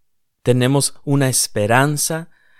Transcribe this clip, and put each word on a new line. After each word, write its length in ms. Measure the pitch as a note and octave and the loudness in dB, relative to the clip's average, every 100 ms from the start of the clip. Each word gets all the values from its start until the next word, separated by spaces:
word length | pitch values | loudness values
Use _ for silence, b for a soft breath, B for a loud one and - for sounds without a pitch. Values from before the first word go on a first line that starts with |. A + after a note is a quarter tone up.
| _ _ _ _ | _ _ _ _
Tenemos 520 | - B2 B2 C#3 - - | 0 2 2 0 -2 -6
una 240 | - C#3 C3 | -2 0 2
esperanza 1000 | A#2+ - - G#2 A#2 C#3+ D3 - D#3+ E3 b b b | -2 -4 -2 2 2 2 0 -4 -6 -10 b b b